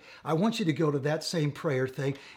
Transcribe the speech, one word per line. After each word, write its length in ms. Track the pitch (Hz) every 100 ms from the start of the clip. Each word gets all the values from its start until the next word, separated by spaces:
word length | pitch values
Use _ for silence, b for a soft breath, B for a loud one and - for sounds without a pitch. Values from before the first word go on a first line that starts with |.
| B B -
I 80 |
want 240 | 156 214 226
you 80 | 180
to 80 |
go 160 | 147 156
to 100 | 143
that 240 | 139 156
same 280 | - 175 147
prayer 360 | 139 165 131 131
thing, 300 | 131 139 139 B